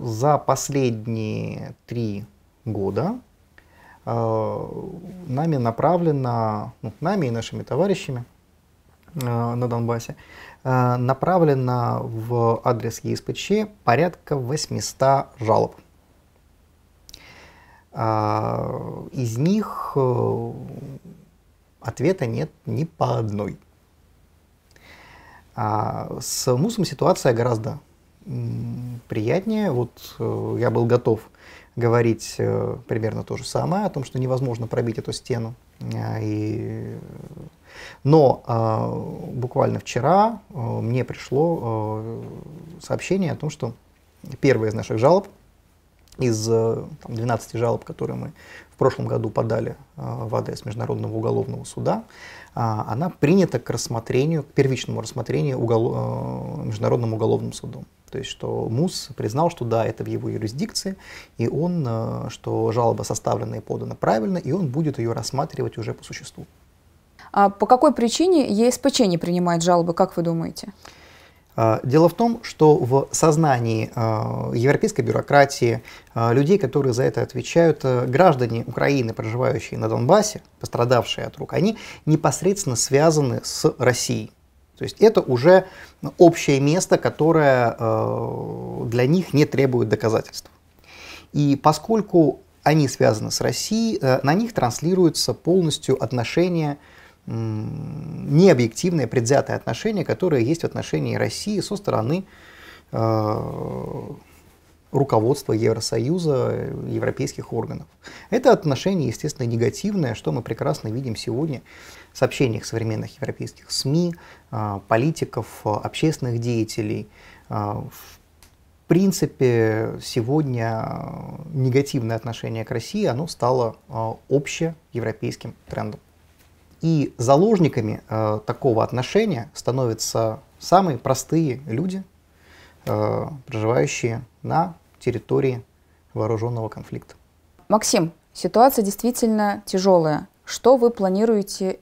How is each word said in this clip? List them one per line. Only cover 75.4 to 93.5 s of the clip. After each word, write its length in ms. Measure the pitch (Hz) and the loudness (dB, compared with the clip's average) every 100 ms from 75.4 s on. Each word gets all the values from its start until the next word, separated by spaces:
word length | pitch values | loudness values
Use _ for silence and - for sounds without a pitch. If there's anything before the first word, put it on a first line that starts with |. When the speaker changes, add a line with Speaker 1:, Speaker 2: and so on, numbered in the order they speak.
| 139 - 120 113 - - - | 6 4 0 0 -6 -20 -10
Speaker 1:
а, 180 | 117 117 | -2 2
людей, 260 | 123 143 202 | 4 4 2
которые 360 | 123 147 135 | 2 0 0
за 100 | 117 | 2
это 180 | 135 117 | 0 0
отвечают, 600 | 117 127 - 170 165 151 | -4 -4 0 4 4 4
а, 220 | 131 123 127 | 0 0 0
граждане 580 | 123 180 127 120 113 - | 6 6 6 0 -2 -4
Украины, 480 | 123 139 139 113 | -2 2 2 0
проживающие 640 | - 110 120 123 117 - 117 | -4 -4 0 0 -2 -6 -4
на 120 | 110 | -2
Донбассе, 520 | 117 123 208 - - _ - | 0 4 4 4 -6 _ -14
пострадавшие 640 | - - 120 123 - - 120 | -8 -2 4 4 2 -6 -8
от 100 | - | -10
рук, 160 | - | -4
они 240 | 127 202 220 - - - | 0 0 -2 -12 -6 0
непосредственно 720 | 156 151 - 185 196 135 117 | 2 2 2 -2 0 -2 -2
связаны 640 | - 135 160 151 131 120 | 2 4 6 4 0 -2
с 320 | - - 156 - | -6 0 0 2
Россией. 540 | 123 120 - 113 110 _ _ _ _ - | 2 2 -2 -4 -6 _ _ _ _ -10
То 80 | 131 | -8
есть 160 | - | 6
это 180 | 220 214 | 6 6
уже 460 | - 123 156 185 180 - - - 143 - | 2 4 8 8 6 -14 -20 -12 -6 8
общее 440 | 170 170 - 135 | 8 8 2 4
место, 360 | 143 175 - 170 | 4 2 2 2
которое, 800 | 123 - 156 160 143 127 117 - | 2 2 4 6 6 6 2 0
э, 1080 | 113 110 113 117 120 117 110 117 123 120 127 | 0 0 0 -2 -4 -6 -8 -10 -10 -8 -2
для 220 | 117 127 | 2 4
них 260 | 185 170 | 2 2
не 100 | 139 | 2
требует 460 | 147 127 135 123 110 | 4 4 2 2 0
доказательств. 600 | 135 110 110 - - - _ _ _ - - - - - | 0 2 0 -2 -14 -18 _ _ _ -20 -20 -20 -20 -6
И 240 | 143 143 135 | 0 2 4
поскольку 800 | 151 151 - 220 202 175 147 - _ _ | 4 2 0 0 4 4 4 2 _ _
они 240 | 143 156 131 | 2 4 2
связаны 440 | - 123 110 110 | 4 2 2 -4
с 100 | - | -2
Россией, 580 | 123 | -2